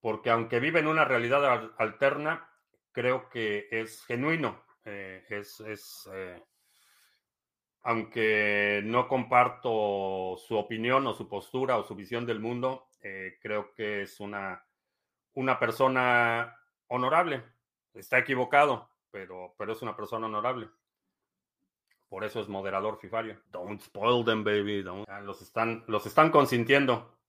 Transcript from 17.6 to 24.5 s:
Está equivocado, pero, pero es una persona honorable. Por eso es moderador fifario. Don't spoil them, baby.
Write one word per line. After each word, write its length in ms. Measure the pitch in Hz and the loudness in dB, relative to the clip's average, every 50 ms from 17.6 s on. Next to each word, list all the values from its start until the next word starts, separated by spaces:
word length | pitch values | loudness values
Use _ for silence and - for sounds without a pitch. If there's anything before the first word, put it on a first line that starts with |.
| _ _ _ _ _ _ _ | _ _ _ _ _ _ _
Está 260 | - 98 - - 127 | -20 -8 0 2 2
equivocado, 680 | 123 - 135 127 127 120 143 143 147 147 131 113 - _ _ _ _ _ | 2 2 0 0 0 4 6 6 6 6 4 -2 -4 _ _ _ _ _
pero, 460 | _ 104 95 90 92 92 90 90 _ _ | _ -14 -14 -12 -12 -14 -14 -14 _ _
pero 160 | 107 98 113 | -8 -8 -8
es 80 | 107 | -6
una 140 | - 117 104 | -6 -10 -8
persona 320 | - 107 101 - 113 113 110 | -8 -8 -6 -6 -6 -6 -4
honorable. 420 | 107 104 104 123 127 123 110 107 _ _ _ _ _ _ _ _ _ _ _ _ _ _ _ _ _ _ _ _ _ _ _ _ _ _ _ _ | -4 -2 -2 -2 -2 -4 -8 -14 _ _ _ _ _ _ _ _ _ _ _ _ _ _ _ _ _ _ _ _ _ _ _ _ _ _ _ _
Por 160 | - 95 104 | -10 -8 -8
eso 160 | 107 - 120 | -6 -6 -6
es 80 | 104 98 | -8 -6
moderador 520 | 101 98 95 98 95 98 98 107 104 - | -6 -6 -6 -2 -4 -2 -2 -2 -6 -6
fifario. 420 | - 95 101 113 113 110 107 - _ _ | -12 -6 -6 -6 -6 -6 -10 -16 _ _
Don't 300 | - 95 90 98 104 101 | -14 -12 -10 -10 -12 -12
spoil 420 | - - _ 101 101 113 123 123 117 | -14 -16 _ -2 2 4 4 4 4
them, 200 | 113 113 110 107 | 2 2 2 2
baby. 400 | 107 | 2